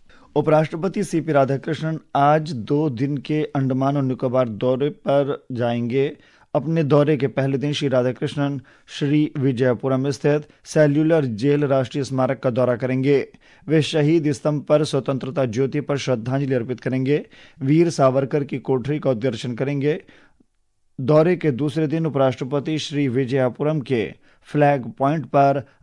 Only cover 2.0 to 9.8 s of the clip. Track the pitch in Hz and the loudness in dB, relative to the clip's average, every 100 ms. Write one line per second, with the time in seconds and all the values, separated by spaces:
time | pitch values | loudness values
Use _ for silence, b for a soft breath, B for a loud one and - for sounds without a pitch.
2 | _ 139 143 156 151 123 101 147 156 117 | _ 2 4 2 0 -8 -2 0 0 -2
3 | 139 143 113 151 151 143 135 131 135 143 | -4 -4 -4 -4 -2 -2 0 0 0 0
4 | 131 123 135 127 123 101 127 127 143 - | -2 -2 0 0 0 0 0 0 -2 -4
5 | - 139 139 135 _ 123 120 120 120 135 | 0 0 0 -4 _ -4 -2 -2 -2 0
6 | 143 - b b b 147 135 165 143 147 | -2 -4 b b b -4 -2 -2 2 4
7 | 147 151 139 139 135 135 143 143 143 127 | 4 2 0 -2 -2 -2 -2 -2 0 2
8 | 123 120 147 147 143 143 b b b - | 0 -2 -6 -2 -4 -4 b b b -6
9 | 143 151 151 151 135 120 127 113 | 0 2 0 0 -2 2 0 0